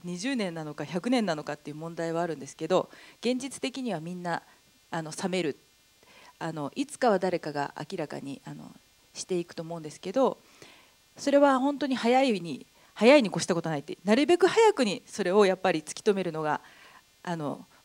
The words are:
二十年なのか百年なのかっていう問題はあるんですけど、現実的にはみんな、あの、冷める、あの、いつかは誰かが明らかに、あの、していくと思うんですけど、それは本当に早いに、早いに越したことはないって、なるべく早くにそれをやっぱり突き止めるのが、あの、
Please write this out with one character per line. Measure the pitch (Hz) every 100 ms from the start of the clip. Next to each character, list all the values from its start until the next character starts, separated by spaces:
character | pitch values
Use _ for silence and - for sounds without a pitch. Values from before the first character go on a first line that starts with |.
二 | 175 175
十 | 240 269
年 | 190
な | 165
の | 156 147
か | 143
百 | 175 226
年 | 254 202
な |
の | 151
か | 147
っ | 147
て | -
い |
う | 151
問 | 160 170
題 | 165
は | 165
あ | 170
る | 147
ん |
で | 139
す | -
け | 160
ど、 | 180 - - - -
現 | - 254
実 | 269 -
的 | 269 269
に | 247
は | 175
み | 160
ん | 180
な、 | 175 165 - _ _ _ _
あ | 170
の、 | 156
冷 | - 190
め | 185
る、 | 160 - _ _ _ _ _ - - _
あ | 165
の、 | 156 143 -
い | 269
つ | -
か | 247
は | 196
誰 | 185 170
か | 160
が | 147 143 - 151
明 | 185
ら | 151
か | 143
に、 | 139 139 -
あ |
の、 | 147 - - _ _ _ -
し |
て | - 180
い | 170
く | -
と |
思 | 165 170
う |
ん |
で | 156
す | 147
け | 180
ど、 | 202 240 - _ - - - _ _ _ -
そ | -
れ | 277
は | 285 262
本 | 269 285
当 | 285
に | 247
早 | 226 254
い | 269 202
に、 | 170 131 - _ _
早 | - 220 294
い |
に | 208
越 | 170
し | -
た | 170
こ |
と | 165
は |
な | 147
い |
っ |
て、 | - - 185
な |
る | 226 294
べ | 349
く | 359
早 | - 440
く | 415 233
に | 170 -
そ | -
れ | 185
を | 196 196
や | 185
っ |
ぱ | 190
り | 165
突 | - -
き |
止 | -
め | 196
る | 180
の | 156
が、 | 151 147 - - - - _ _
あ | - 170
の、 | 147 - - _